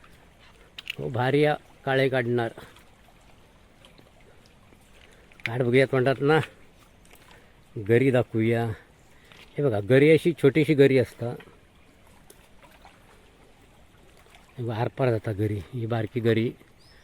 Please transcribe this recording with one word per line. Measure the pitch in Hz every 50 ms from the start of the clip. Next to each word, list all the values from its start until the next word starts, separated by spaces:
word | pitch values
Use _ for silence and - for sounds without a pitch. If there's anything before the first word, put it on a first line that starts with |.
| - - - - - - _ _ - - - - - - _ - - - -
हो, | - 143 151
भारी | 127 127 127 131 139 143 147
आहे, | 147 147 - - - - - -
काळे | 135 135 135 135 131
काढणार. | 127 131 120 117 120 120 117 113 - - - - - - - - _ _ _ _ _ _ - - - - - _ _ _ _ _ _ _ - - - - - - _ _ - - - - - - _ _ - - - - _ _ - - - - - - - - - - -
काढ | 117 117 127
बघूया | 131 120 120 135 135
तोंडात | - 135 131 123 139 131 123
ना, | 143 143 160 156 - - - - - - _ _ - _ _ _ - - - - - - - - - - _ - - _ -
घरी | 120 101 98 117 117 135 135
दाखवूया. | 123 127 113 - - 113 110 113 117 117 117 113 101 - - _ _ _ _ - - - - - - - - - -
हे | - 143
बघा, | 135 107 101
घरी | 101 98 127 135 147 156
अशी | 160 147 - 175 151
छोटीशी | - - 139 117 160 147 151 156
घरी | 135 139 131 131
असता. | 131 113 - - - 117 117 - - - - - - _ _ _ _ _ _ _ _ - - - - - - - - - _ - - - - - _ - - - _ _ - - - _ - _ _ - - _ _ - _ _ _ - _ _ _ - - - - - - - - - _ _
हे | 131 117
बघा, | 117 113
आरपार | 107 120 - - - 135 123
जाता | 113 107 - 113
घरी, | 104 95 110 104 107 101 - - -
ही | 123 113
बारकी | 110 117 113 110 - - 120
घरी | 110 117 113 110 113 135 - - - _ _ _ - - - -